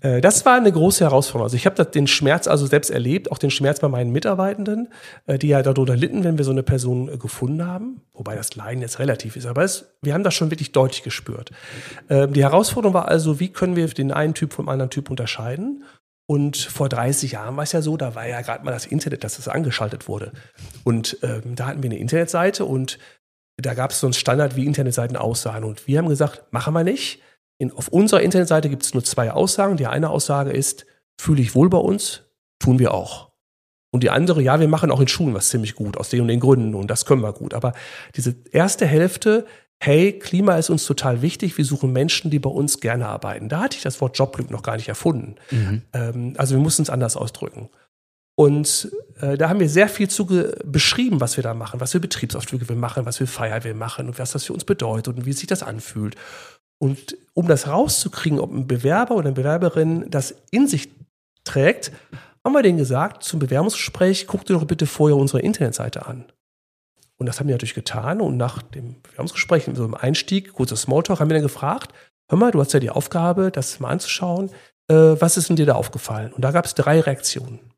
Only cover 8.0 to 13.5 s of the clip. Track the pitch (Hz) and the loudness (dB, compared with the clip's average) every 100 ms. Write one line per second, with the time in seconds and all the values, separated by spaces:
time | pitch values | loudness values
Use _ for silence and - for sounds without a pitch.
8 | _ - 104 107 104 - 107 123 117 - | _ -16 -10 -8 -8 -10 -10 -8 -8 -4
9 | 135 120 117 120 123 120 185 185 - _ | -2 -2 -4 -10 -6 0 0 -2 -12 _
10 | 143 151 196 - 160 160 143 - 131 - | -2 0 0 0 0 -2 0 2 2 0
11 | - - - 113 117 - - - - - | -8 -10 -10 -12 -12 -18 -18 -16 -16 -18
12 | - 139 139 143 135 160 220 - 214 180 | 2 4 4 4 6 6 4 2 2 2
13 | - 165 160 147 185 | 2 2 2 0 -2